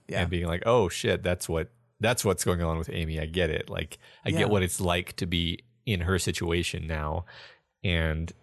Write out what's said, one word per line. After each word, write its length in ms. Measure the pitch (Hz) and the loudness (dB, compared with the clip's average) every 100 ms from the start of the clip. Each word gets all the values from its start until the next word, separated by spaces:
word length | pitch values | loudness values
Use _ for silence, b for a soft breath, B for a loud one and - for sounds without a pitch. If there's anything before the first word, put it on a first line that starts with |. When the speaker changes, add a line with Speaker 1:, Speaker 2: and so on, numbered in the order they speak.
| - | -8
Speaker 1:
yeah. 120 | 92 | -2
Speaker 2:
And 80 | 87 | 0
being 160 | 87 85 | 0 -2
like, 160 | 87 | -2
"Oh 240 | 113 120 92 | 2 4 4
shit, 340 | - 110 90 | 0 0 0
that's 260 | 90 90 - | 0 -2 -2
what, 220 | 82 80 _ _ _ | -2 -2 _ _ _
that's 240 | 107 123 | 0 2
what's 200 | 107 90 | 2 2
going 180 | - 90 | 2 2
on 160 | 82 80 | 2 0
with 100 | - | -2
Amy. 260 | 90 80 78 | -4 -4 -4
I 60 | 78 | -2
get 240 | 85 85 | 0 2
it. 180 | 78 - | 0 -4
Like, 300 | 90 82 - B B | -6 -8 -12 B B
I 40 | - | -2
Speaker 1:
Yeah. 80 | 160 | 0
Speaker 2:
get 100 | - | 4
what 120 | 104 | 4
it's 180 | 90 - | 2 0
like 360 | 92 87 90 - | 0 0 -2 -6
to 100 | 90 | -2
be 380 | 87 85 87 - _ | 0 0 -2 -8 _
in 160 | - 98 | -2 -2
her 160 | 87 92 | 2 2
situation 680 | - 90 85 85 85 85 80 | 2 -2 0 0 0 -4 -4
now." 380 | 80 76 80 85 B B B B _ | -4 -2 -4 -6 B B B B _
And 480 | 95 85 80 78 85 - | 0 2 2 0 -4 -10